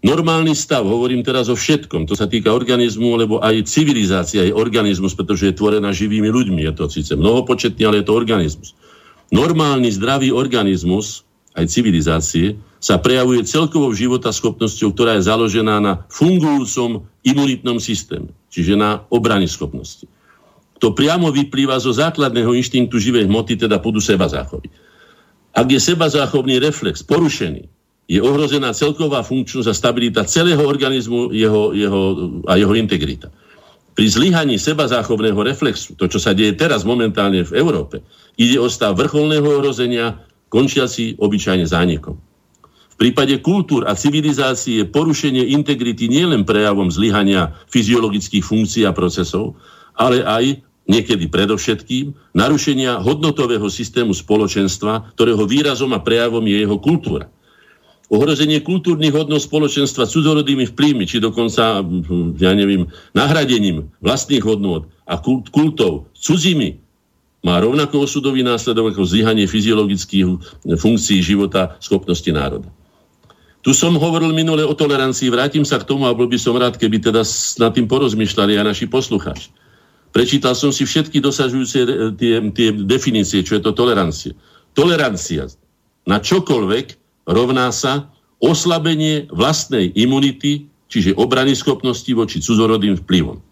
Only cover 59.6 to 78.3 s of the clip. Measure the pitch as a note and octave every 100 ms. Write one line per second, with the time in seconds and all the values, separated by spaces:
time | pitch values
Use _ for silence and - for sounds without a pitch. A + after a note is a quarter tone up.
59.6 | D3+ - C#3 - A#2 D#3+ D#3 D3+ C#3 C3+
60.6 | B2 A#2+ D3 C3 F2+ A#2+ A2 A2+ A#2 G2+
61.6 | A2+ G2+ F#2 F2+ D#2+ F2 E2+ C#2+ F#2 G2+
62.6 | G2 G2 E2 - - - C#3 D#3+ C3+ A#2+
63.6 | G2+ D#2+ D2+ _ - B2+ - C#3 G#2 G#2+
64.6 | G2 E2 D2 _ - F2 E2 C3 A2 D3
65.6 | D#3 D3+ G2+ D2 - - - F3 E3 E3
66.6 | G#2+ - _ _ _ _ _ _ F2 F2
67.6 | G#2+ C#3 C#3+ D3 C#3 C#3+ C3+ C3 B2 A#2
68.6 | A#2 A2 A2+ F#2+ F#2 G2 A2 A2 G2 A2
69.6 | G#2 A2 G#2 G2 - G2 F#2 F2+ - -
70.6 | - E2+ F2+ A2+ - G2+ E2+ G2+ G2+ F#2+
71.6 | F#2 - - F#2+ - E2+ - D2+ C#2 -
72.6 | - - _ _ _ _ _ _ _ _
73.6 | - C3+ E3 E3+ E3 E3 E3 D#3+ D#3+ D#3
74.6 | D3+ D3 D3+ C#3 C3 B2 C3 A#2+ C#3 D3+
75.6 | C#3+ B2+ - C#3 C3+ A#2+ B2 B2 - A#2+
76.6 | B2 - A2 G#2+ A2+ A2 A2 - - -
77.6 | A2+ - A2+ C3 C#3 G#2+ G#2+